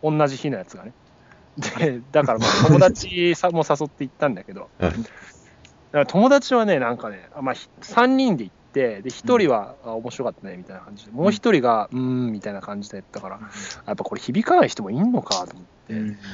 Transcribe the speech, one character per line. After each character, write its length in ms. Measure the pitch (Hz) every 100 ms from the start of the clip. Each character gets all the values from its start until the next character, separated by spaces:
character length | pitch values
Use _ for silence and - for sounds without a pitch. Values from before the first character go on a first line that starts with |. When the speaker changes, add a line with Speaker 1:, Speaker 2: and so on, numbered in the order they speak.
Speaker 1:
同 240 | 156 151 147
じ 120 | 135
日 100 | 151
の 80 | 117
や 80 |
つ 140 | 92 95
が 60 |
ね。 80 | 95 - _ _ _ - _ - - -
で、 220 | 160 123 117
だ 120 | 151
か 80 | 135
ら 60 | 113
ま 80 | 113
あ、 20 | - 156
友 140 | 143
達 540 | 185 - 190 180 175
さ 160 | 165 180
ん 20 |
も 100 | 170 151
誘 200 | 147 147
っ 20 |
て 140 | -
行 60 | 135
っ 40 | -
た 120 | 147
ん 60 |
だ 80 | 95
け 100 | 98
ど。 160 | 95 - -
Speaker 2:
は 100 | 90
い。 40 |
Speaker 1:
だ 40 | 82
か 40 | 113 - - - - _ - _ _
ら 140 | 147 139
友 240 | 175 240
達 240 | 277 -
は 100 | 247
ね、 140 | 214 156
な 120 | 123
ん 20 | 120
か 140 | 110
ね、 180 | 95 - -
あ、 60 |
ま 80 | 131
あ、 40 |
ひ-、 140 | 123 - -
三 340 | - - 254 262
人 220 | 262 160
で 60 |
行 60 | 101
っ 220 | _ _
て、 300 | 135 123 101
で、 80 | 120
一 260 | - - 247
人 140 | 170
は、 240 | 113 98 -
Speaker 3:
う 40 | 117
ん。 20 |
Speaker 1:
「あ、 20 | 113
面 140 | 113
白 140 | -
か 60 | 143
っ 40 |
た 140 | - 98
ね」 80 | 90
み 80 |
た 80 | 90
い 40 | 95
な 40 |
感 160 | 98 104
じ 80 |
で。 60 | -
も 180 | 113 185
う 20 |
一 220 | 208 233
人 80 | 180
が、 300 | 123 113 104
Speaker 3:
う 40 | 127
ん。 20 | 127 127
Speaker 1:
「う 20 | 123
ー 20 |
ん」 20 |
み 80 | 107
た 120 | 104
い 20 |
な 80 | 98
感 180 | 98 101
じ 80 | 101
で 80 | 98
や 60 |
っ 20 | -
た 80 | -
か 80 | 196
ら、 80 | 98
Speaker 3:
う 20 |
ん。 20 |
Speaker 1:
や 60 | 104 - 101 - -
っ 40 | 208
ぱ 0 |
こ 180 | -
れ 60 | 214
響 260 | - 151 233
か 80 | 359
な 80 |
い 60 | 131
人 120 | -
も 80 | 101
い 80 | 120
ん 140 | 226
の 80 | 240
か 260 | - 185 180
と 100 | 180
思 40 |
っ 40 | 180 _ -
て。 40 |
Speaker 3:
う 40 | 110
ん。 120 | 107
Speaker 1:
い 60 | 101 101